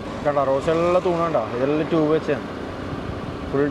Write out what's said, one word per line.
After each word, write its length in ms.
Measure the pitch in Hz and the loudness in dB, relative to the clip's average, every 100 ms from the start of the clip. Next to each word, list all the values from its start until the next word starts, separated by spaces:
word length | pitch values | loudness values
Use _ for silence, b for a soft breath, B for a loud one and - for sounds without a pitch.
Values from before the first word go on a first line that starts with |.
| - - 147 | -10 -2 0
കണ്ടോ 160 | 139 135 | 2 2
റോഡ് 140 | 135 151 | 2 2
സൈഡിലുള്ള 340 | 165 175 180 180 | 2 4 4 2
തൂണ് 140 | 170 170 | 2 2
കണ്ടോ, 180 | 143 107 120 | 0 0 0
ഇതെല്ലാം 340 | 139 151 156 | 0 0 2
ട്യൂബ് 180 | 165 147 156 | 2 4 2
വെച്ചാണ് 300 | - 123 95 - - - - - - - - - - | 2 -2 -4 -8 -8 -8 -8 -8 -6 -8 -8 -8 -2
ഫുൾ 160 | 139 147 | 0 2